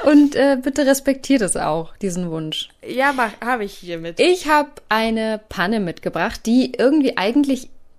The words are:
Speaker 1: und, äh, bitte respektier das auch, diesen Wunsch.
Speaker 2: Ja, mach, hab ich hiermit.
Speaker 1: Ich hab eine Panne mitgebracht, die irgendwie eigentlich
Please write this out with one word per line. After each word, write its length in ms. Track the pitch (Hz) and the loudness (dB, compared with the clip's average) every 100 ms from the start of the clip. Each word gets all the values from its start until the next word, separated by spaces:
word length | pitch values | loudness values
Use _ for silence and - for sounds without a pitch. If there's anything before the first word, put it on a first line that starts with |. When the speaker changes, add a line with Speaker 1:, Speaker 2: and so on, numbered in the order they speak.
| 453 | 6
Speaker 1:
und, 300 | 294 285 - | 6 6 4
äh, 220 | 277 262 | 2 2
bitte 260 | 277 285 269 | 0 0 2
respektier 500 | 269 - 269 - 269 | 2 0 -2 0 2
das 200 | 185 - | 2 0
auch, 380 | 165 160 160 - | -2 -4 -6 -8
diesen 340 | 196 175 175 | -6 -4 -6
Wunsch. 380 | 160 156 - - _ - | -6 -6 -8 -10 _ -8
Speaker 2:
Ja, 240 | 240 277 | -2 -2
mach, 220 | 262 226 - 226 | 0 -4 -4 -6
hab 140 | 247 | -4
ich 140 | 202 | -6
hiermit. 480 | - 175 170 165 170 | -12 -12 -10 -6 0
Speaker 1:
Ich 260 | 330 359 302 | 2 2 2
hab 320 | 302 294 - - | 0 0 -6 -4
eine 540 | 220 226 220 220 214 - | -2 0 -2 -2 -4 -6
Panne 320 | - 180 226 | -4 -2 -2
mitgebracht, 600 | 180 - 175 165 196 - 220 | -4 -6 -6 -4 -4 -4 0
die 260 | 247 254 - | 2 2 0
irgendwie 400 | 240 311 269 - | 2 2 0 0
eigentlich 520 | 196 277 277 262 - - - | 0 0 0 -2 -8 -20 -20